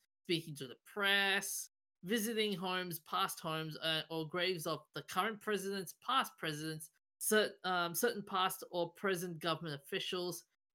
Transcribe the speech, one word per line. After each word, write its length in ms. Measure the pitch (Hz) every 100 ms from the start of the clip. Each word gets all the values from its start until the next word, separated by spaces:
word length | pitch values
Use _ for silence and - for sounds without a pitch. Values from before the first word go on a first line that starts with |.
| _ _
speaking 320 | - 165 160 139
to 100 | 127
the 120 | - -
press, 800 | 208 196 202 196 196 202 - - _ _ _ 175
visiting 480 | 226 214 220 214
homes, 460 | 180 185 185 180 160
past 420 | - 185 185 -
homes, 360 | 165 156 160 151
uh, 160 | 160 156 -
or 200 | 160 156
graves 360 | 180 180 175 165
of 140 | 151 - 151
the 60 |
current 400 | - 185 208 208
presidents, 540 | 214 202 190 196 180 - -
past 240 | 262 - -
presidents, 540 | 160 151 156 156 - _ _ -
cer-, 340 | - 214 170 - 185
um, 280 | 180 170
certain 300 | 170 240 202 202
past 380 | 185 185 - -
or 200 | 180 170
present 460 | - 196 180 180 160
government 360 | 170 156 165 143
officials, 680 | - 185 - 180 180 170 - _ _